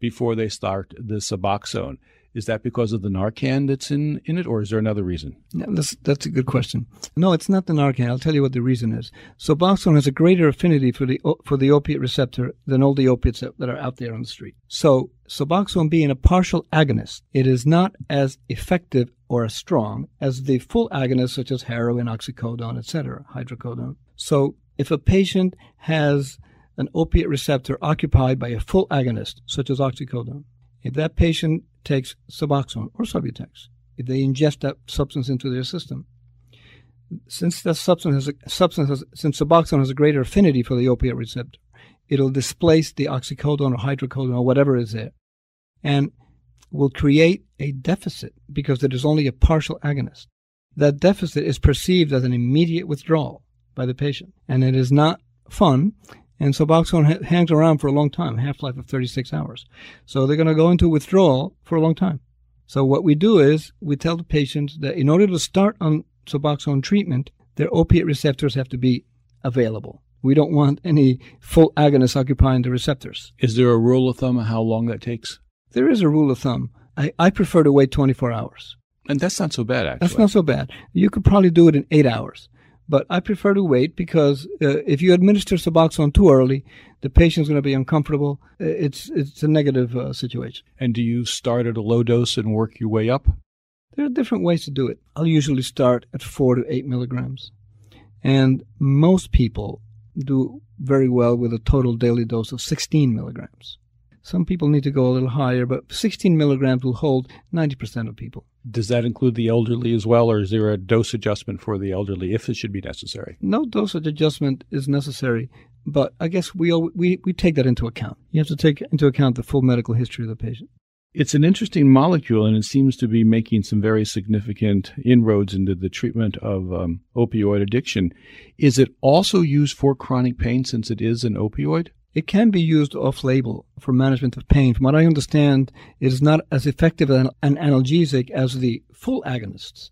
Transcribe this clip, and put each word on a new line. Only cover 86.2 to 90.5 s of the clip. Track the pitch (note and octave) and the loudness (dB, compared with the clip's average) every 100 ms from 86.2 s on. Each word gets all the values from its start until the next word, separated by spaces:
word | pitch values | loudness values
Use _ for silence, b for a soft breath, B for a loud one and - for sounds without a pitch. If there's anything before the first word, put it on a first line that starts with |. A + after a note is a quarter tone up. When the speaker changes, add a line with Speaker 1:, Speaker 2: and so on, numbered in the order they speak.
| F#3+ | 8
Speaker 2:
early, | C3+ B2+ C3+ B B B B | 8 6 0 B B B B
the | C3+ | 0
patient's | D#3+ E3+ E3 D3 | 4 4 4 0
gonna | D3 | 0
be | C#3 | 0
uncomfortable. | C3+ B2+ D#3+ C#3+ D3 C#3+ C#3 b - | 0 0 0 0 -2 -2 -6 b -8
Uh, | D#3+ | -6
it's, | E3+ D3 - - | -2 -4 -6 -6
it's | D4+ C#3 - | -6 -6 -2
a | D#3 | 0
negative, | D#3 C#3+ C3 B2 A#2+ | 2 2 0 -2 -4
uh, | C3 | -8
situation. | B2+ B2 A#2+ B2+ | -8 -8 -8 -12